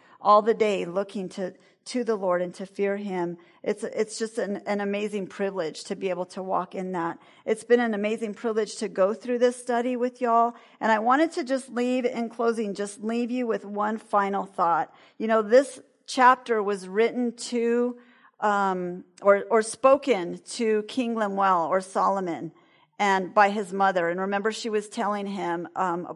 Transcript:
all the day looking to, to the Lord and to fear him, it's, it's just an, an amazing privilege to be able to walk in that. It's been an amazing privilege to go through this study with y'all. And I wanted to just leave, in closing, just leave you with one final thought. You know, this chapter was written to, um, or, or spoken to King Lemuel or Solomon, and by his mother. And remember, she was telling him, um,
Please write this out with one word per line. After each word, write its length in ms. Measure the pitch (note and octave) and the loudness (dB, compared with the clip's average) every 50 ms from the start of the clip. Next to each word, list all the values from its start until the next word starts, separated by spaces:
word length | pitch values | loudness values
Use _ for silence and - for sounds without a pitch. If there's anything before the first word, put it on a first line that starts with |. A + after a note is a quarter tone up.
| _ _ - - | _ _ -14 0
all 200 | - G3 G#3 G#3+ | 4 6 6 6
the 140 | G#3 A3+ A3 | 6 4 2
day 300 | F#3 A3 G#3+ G3+ F3+ F3+ | 2 2 2 0 0 -4
looking 440 | E3+ E3+ F#3+ G3+ G3 - G3+ F#3 F3 | -2 -2 -4 -4 -4 -6 -8 -8 -8
to, 240 | - G3+ F#3+ F3+ - _ _ _ _ _ _ | -8 -8 -8 -8 -10 _ _ _ _ _ _
to 200 | - - B3+ A#3+ | -6 -6 -4 -2
the 100 | A3 A3 | -2 -2
Lord 280 | G3 G3 F#3 F3+ F3+ | 0 0 0 0 0
and 120 | F3+ F3+ F3 | 0 -4 -6
to 120 | - G3 | -10 -14
fear 300 | F#3 - - G3+ G3 G3+ | -10 -4 -2 -2 -2 -2
him, 420 | G3+ G#3 G3+ F#3 F3+ E3+ F3 F3 E3+ - _ _ _ - | -2 -4 -6 -4 -4 -4 -4 -6 -8 -14 _ _ _ -4
it's, 180 | - G#3+ G#3 | -4 -4 -4
it's 360 | - G3 - - A3 A3 - - | -6 -6 -4 -4 -4 -4 -4 -6
just 200 | A3+ A3 A3 A#3 | -8 -6 -4 -4
an, 240 | G3 F#3+ G3+ - - | -4 -4 -6 -6 -4
an 140 | G3+ G#3 G3+ | -4 -2 -2
amazing 460 | G3+ G3+ G3+ G3+ G#3 G#3 G3+ G#3 F#3+ | -2 -2 -2 -2 -4 -4 -4 -6 -6
privilege 580 | - - - G3+ G3 F#3+ F#3+ E3 D#3 - - - | -8 -6 -4 -4 -4 -2 -4 -4 -6 -6 -10 -10
to 120 | - G3+ | -10 -8
be 140 | F#3 F#3+ F#3+ | -6 -4 -4
able 160 | F3+ F3 F3+ | -4 -4 -6
to 160 | - - G3 | -8 -10 -10
walk 340 | F#3 F#3+ F#3 F3 F3+ - - | -6 -4 -4 -4 -4 -6 -8
in 160 | F#3+ F#3 F#3 | -8 -8 -6
that. 260 | F#3 F3 E3 E3+ E3 - - - - _ - | -4 -4 -4 -6 -6 -10 -16 -20 -20 _ -4
It's 200 | - A3 A3 - | -4 -4 -2 2
been 160 | - A#3+ A#3+ | 2 4 4
an 140 | A#3+ A3+ G#3+ | 4 2 -2
amazing 400 | G3+ G#3 G#3+ A3 G#3+ A3+ G#3+ G3 | -2 -2 -4 -4 -4 -6 -8 -8
privilege 420 | - - A#3 G#3+ A3 G#3+ G3 - | -6 -4 -4 -2 -2 -2 -4 -4
to 120 | - A3+ F#3+ | -6 -8 -4
go 260 | E3+ G3+ F#3 G3 A3 | 0 2 2 2 2
through 240 | G#3+ - B3 B3 A#3 | -2 -4 -4 0 2
this 180 | A#3+ B3 A#3+ | 2 2 0
study 400 | - - - A#3+ A#3 A#3 B3+ B3+ | -2 -4 -2 -2 0 0 -2 -2
with 240 | A#3+ A#3+ B3+ B3 - | -2 -2 -4 -4 -2
y'all. 340 | C4 A#3 A3+ A#3 A#3 A#3+ A#3+ - - - - - | 0 2 4 4 4 2 -2 -6 -18 -20 -10 -2
And 120 | - G#3+ | 0 2
I 80 | A3 G#3+ | 2 2
wanted 320 | A3 A#3+ B3+ C#4+ E4 D#4+ | 4 4 4 4 2 2
to 120 | - F4+ D4 | 0 -4 -4
just 260 | A#3+ C4+ C4 B3+ - | -2 -2 -2 -4 -4
leave, 340 | - A#3+ B3 B3 B3+ B3+ A#3+ | -4 -2 0 0 0 0 0
in 240 | A#3+ - A3+ A#3 A3+ | -2 -2 -4 -6 -6
closing, 460 | - - - A#3 A3+ A3 A3+ G3+ F#3+ | -4 -2 0 0 0 0 -2 -4 -4
just 280 | F#3+ G3+ G3+ - - | -6 -6 -8 -8 -8
leave 300 | G#3 G#3+ A#3 A#3 B3 A3 | -6 -4 -2 -2 -2 -2
you 160 | B3 B3+ B3 A3+ | -2 -2 -2 -2
with 160 | G#3+ G3 G3+ | -2 -4 -6
one 340 | G3+ G#3 G3+ G#3 G#3+ A3 G#3+ | -6 -4 -4 -2 -2 -4 -6
final 480 | - - - G3+ G3 G3 G3 G3 F#3+ | -4 0 0 2 2 2 0 -4 -4
thought. 460 | F#3+ - - F3+ E3+ E3 D#3 D#3+ - _ - - - _ - | -4 -2 0 2 2 2 2 0 -4 _ -18 -20 -18 _ -6
You 80 | G#3+ | 0
know, 160 | A3 A3+ A3 | 2 2 2
this 380 | G#3+ G3+ A3+ C4 C#4+ C#4 - - - _ _ _ _ | 4 6 6 6 6 4 -2 -16 -20 _ _ _ _
chapter 560 | - - B3+ B3+ B3 B3+ B3+ B3+ - A#3 G#3+ | -4 2 6 8 8 8 6 2 -2 -2 0
was 240 | G3+ G3+ G#3 F#3+ F#3 | 0 0 -2 -4 -6
written 480 | F#3 F#3+ G#3 A3+ A3+ F#3+ B3 B3 A#3 A#3 | -4 0 2 2 2 0 -2 -4 -4 -4
to, 640 | - - - A#3+ A#3+ A#3 A#3 A#3 A#3+ A#3+ B3 A#3+ - - _ _ _ _ _ _ - | -6 -8 -4 -2 0 0 2 2 2 2 0 -2 -8 -16 _ _ _ _ _ _ -2
um, 640 | G#3+ G#3+ G3+ G3+ G3 F#3+ F#3 F#3 F3+ F3 F3 F3+ - _ _ - | 0 2 2 2 2 2 0 -2 -4 -6 -6 -8 -12 _ _ 2
or, 240 | - G3+ G3+ G3+ G3 - | 4 6 6 6 4 2
or 120 | - A3 | 2 2
spoken 800 | G#3+ A3 - - - C4+ C4+ C4+ C#4 C#4 A3 F#3 F3 F3 F3+ F3+ - - | 2 0 0 4 6 6 6 6 4 2 0 0 0 -4 -8 -10 -12 -10
to 340 | - - A#3 A3 G#3+ G#3+ G#3 | -6 -2 0 0 0 0 -2
King 320 | G#3 - C4 A#3+ A#3 A#3 | -2 -4 -4 -2 -2 -2
Lemuel 500 | A3 G#3+ G3+ G3 G3 G3 F#3+ F#3 E3+ E3 | -2 -2 -2 0 2 2 4 4 2 2
or 140 | D#3 E3+ F#3+ | 2 0 -2
Solomon, 720 | F#3 F#3+ - G#3+ F#3 F#3+ G3 G3 F#3+ F3+ D#3+ B2 D3 D#3+ - _ _ _ _ _ _ _ _ - | -2 -2 0 0 2 2 2 0 -2 -4 -6 -6 -8 -12 -12 _ _ _ _ _ _ _ _ -2
and 360 | G#3 G3+ F#3+ F#3+ F#3 E3+ - | 0 2 2 2 0 2 4
by 160 | G#3+ G#3 G3 | 4 4 6
his 220 | G3+ A3 G3+ F3 | 4 0 -4 -4
mother. 360 | F#3+ G3 G3 F#3+ F#3 F#3 E3+ E3+ | 0 2 2 2 2 2 0 0
And 120 | F3 F#3 | 0 -2
remember, 320 | F#3+ G3 G3+ G3+ G3+ A3 | -2 -2 -2 -2 -2 -2
she 180 | G#3+ - - A#3 | -4 -4 -4 -4
was 180 | G#3+ G#3+ G#3 G#3 | -2 -4 -4 -4
telling 380 | - A#3+ A3 G3+ G#3 G#3 G3+ | -6 -4 -2 -2 -2 -4 -6
him, 420 | G3 G3 G3+ F3 F3 E3+ F3 E3+ - - | -6 -6 -4 -4 -4 -4 -4 -6 -6 -4
um, 300 | - F#3 F3+ E3+ F3 F3 - D#3+ | -2 -2 -2 -2 -4 -6 -8 -12